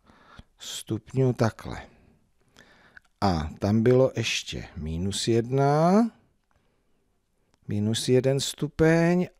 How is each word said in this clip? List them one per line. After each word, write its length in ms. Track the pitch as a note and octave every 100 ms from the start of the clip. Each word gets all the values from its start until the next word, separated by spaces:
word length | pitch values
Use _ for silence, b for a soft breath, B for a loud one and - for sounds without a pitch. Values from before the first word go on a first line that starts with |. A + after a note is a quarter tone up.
| b b b b b _
stupňů 720 | - - - A2 - B2+ C3
takhle. 480 | A#2 A2+ - - - - _ _ _ _ _ b b b b b b b -
A 280 | G2+ E2 D2+ -
tam 240 | G2+ A2
bylo 280 | A2+ B2+ C3 -
ještě 500 | A2+ - - B1+ - F2+
minus 500 | D#2 E2 G2 - -
jedna, 840 | A#2 A#2 C3+ C#3 D3 E3+ G3+ A#3 - _ _ _ _ _ _ _ _ _ _ _ _ _ _ -
minus 420 | G#2 G#2 A#2 -
jeden 300 | B2+ C3 C#3
stupeň 880 | - - D3 - D#3+ E3 E3 F3+ F3+